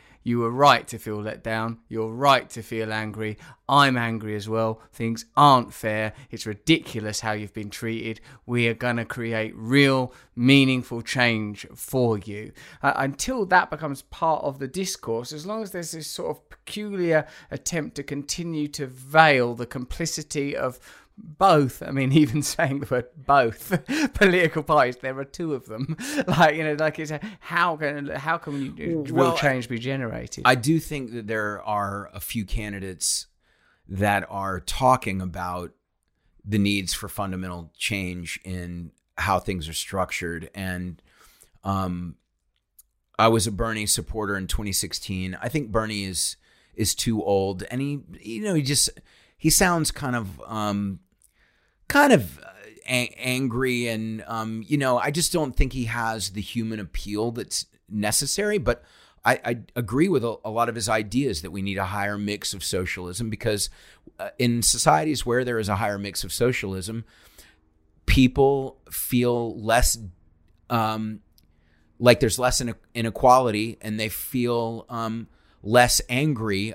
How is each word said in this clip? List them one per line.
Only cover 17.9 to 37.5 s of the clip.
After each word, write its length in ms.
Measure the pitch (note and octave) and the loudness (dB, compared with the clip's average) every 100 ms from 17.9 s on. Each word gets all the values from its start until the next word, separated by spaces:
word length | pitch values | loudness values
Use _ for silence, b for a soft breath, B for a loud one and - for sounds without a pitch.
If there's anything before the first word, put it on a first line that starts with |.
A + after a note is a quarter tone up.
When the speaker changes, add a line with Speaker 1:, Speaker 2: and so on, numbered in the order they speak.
Speaker 1:
to 80 | - | -8
continue 640 | C#3 C#3+ C#3+ - E3+ D#3+ D3 | -8 -8 -6 -6 -4 -4 -4
to 220 | D3 C3+ | -6 -10
veil 640 | C3 C3 D#3 D#3+ C3+ A#2+ | -10 2 6 8 8 4
the 120 | A#2 A#2+ | -2 -6
complicity 880 | C3 B2 - E3 - D3+ D3+ C#3 B2+ | -8 -8 -6 -4 -4 -6 -4 -4 -2
of 240 | C3 B2 B B B - | -4 -6 B B B -20
both, 640 | - D3+ F#3+ D#3+ C3+ - | -20 2 6 6 4 -2
I 100 | E3+ | -6
mean, 200 | C3+ C3 | -2 4
<laughs> 100 | C#3+ | 6
even 180 | C#3+ C#3+ | 6 2
saying 380 | C#3+ - C3+ C#3 | -2 -2 -2 -2
the 60 | C#3 | -2
word 120 | B2+ B2 - | -2 -2 -12
both, 960 | C3 C#3+ A#2+ G#2+ - F#3 - D4 D4 | 4 6 6 0 -2 -4 0 0 0
<laughs> 20 | |
political 480 | - G3+ F3+ E3 E3+ | 4 4 6 2 0
parties, 340 | D3+ D3+ B2+ B2+ | 2 4 4 0
there 220 | C3 C3+ | -6 -6
are 60 | |
two 300 | C#3 - E3+ | -8 -6 -4
of 120 | C3+ - | -4 -6
them. 300 | A2 C3+ D#3 B3+ | -8 -6 -6 -6
<laughs> 140 | D4 A3 | -4 0
Like, 300 | D#3 E3 D3+ | 6 6 4
you 80 | |
know, 100 | D#3 | -2
like, 240 | D3+ D#3 D3 | 0 0 -2
it's 120 | D#3 | -8
a, 100 | D3+ G#3 G3 | -8 -10 -14
how 360 | - E3+ F3 D3+ | -6 0 2 2
can, 320 | D3+ D3 C#3+ | -2 -4 -6
how 280 | D3+ D3 E3 | -6 -2 -4
can 400 | D#3 C#3+ C3+ - | -4 -6 -8 -8
you, 280 | D3+ E3 C#3 | -4 -4 0
Speaker 2:
Well, 200 | B2+ C3+ | 4 4
Speaker 1:
real 60 | - | 4
change 320 | D3 C3 A#2+ | 2 0 -4
be 100 | A#2 | -6
generated? 640 | B2 C3+ A#2+ A2+ A#2+ - | -4 -4 -4 -6 -10 0
Speaker 2:
I 120 | - C3 | 4 4
do 220 | A2+ E3 | 4 2
think 340 | - D3+ B2 | 2 -8 -8
that 140 | A#2 G#2+ | -10 -4
there 360 | A2 G#2 G#2 | -4 -2 -6
are 480 | - G#2 G2+ G2+ G2 | -4 -2 -2 -4 -8
a 80 | F#2+ | -12
few 240 | - A#2 | -8 -6
candidates 840 | F#2+ - G#2+ G2 F#2+ F#2 - - - _ _ _ _ _ - | -4 -4 -4 -6 -8 -4 -4 -4 -6 _ _ _ _ _ -10
that 380 | - G2+ G2+ F2+ | 0 2 2 0
are 320 | G2 G2 F#2 | -6 -6 -6
talking 640 | - - C3 B2+ - F#2+ | -6 2 4 4 2 -4
about 500 | F#2 F2 F2 F2+ F2+ - _ _ _ _ _ _ | -6 -6 -6 -6 -8 -14 _ _ _ _ _ _
the 140 | G2+ G#2+ | -2 2
needs 340 | G2+ G2+ F2+ | 2 2 -2
for 160 | - G#2 | -6 -6
fundamental 640 | - G2 F#2 F#2 | -6 -6 -4 -8